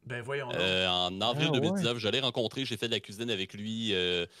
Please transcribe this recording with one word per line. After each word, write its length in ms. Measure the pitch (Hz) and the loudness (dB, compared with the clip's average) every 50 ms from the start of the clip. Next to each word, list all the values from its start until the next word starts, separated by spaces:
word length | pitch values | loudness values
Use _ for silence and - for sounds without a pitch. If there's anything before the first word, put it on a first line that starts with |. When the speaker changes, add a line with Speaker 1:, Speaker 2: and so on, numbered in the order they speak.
| - | -10
Speaker 1:
Ben 160 | 117 117 120 | -8 -8 -8
voyons 260 | 120 123 139 139 135 123 | -6 -6 -6 -6 -6 -4
donc. 80 | - | -2
Speaker 2:
Euh, 320 | 85 90 92 92 92 92 92 | 0 2 2 4 4 4 4
en 320 | 90 90 90 90 92 95 | 4 2 2 0 0 0
avril 260 | 104 117 123 147 151 151 | 0 0 2 2 2 4
Speaker 3:
Ah, 20 | |
ouais. 80 | 147 123 | 4 4
Speaker 2:
deux 60 | 143 165 | 4 4
mille 60 | 190 | 2
dix-neuf, 220 | 196 175 117 120 123 | 2 2 0 0 0
je 100 | 110 104 | 0 0
l'ai 120 | 110 135 | 0 2
rencontré, 440 | 135 123 - 135 113 110 - 135 135 | 0 0 0 0 -2 -2 -2 -4 -4
j'ai 120 | 120 120 101 | -4 -4 -4
fait 100 | 120 113 | -2 -2
de 60 | 117 | -2
la 60 | 101 | -2
cuisine 300 | - - 101 101 120 120 | -4 -6 -10 -6 -4 -2
avec 240 | 110 95 95 - - | -2 -2 -2 -4 -6
lui, 400 | 101 104 110 110 113 113 110 98 | -8 -6 -6 -4 -4 -2 0 2
euh, 320 | 92 90 90 90 87 85 85 - - | 2 2 2 2 0 -2 -4 -6 -8